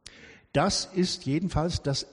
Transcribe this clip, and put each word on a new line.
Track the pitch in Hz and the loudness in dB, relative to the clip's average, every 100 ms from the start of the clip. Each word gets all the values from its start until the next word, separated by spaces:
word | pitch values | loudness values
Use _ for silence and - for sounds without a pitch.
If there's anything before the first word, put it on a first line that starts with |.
| - - - - _ | -20 -20 -20 -20 _
Das | 139 185 - - | 2 2 0 -2
ist | 180 180 - 135 | 0 0 0 -2
jedenfalls | 147 185 151 170 - | 0 0 0 0 0
das | 143 135 - | -2 -2 -4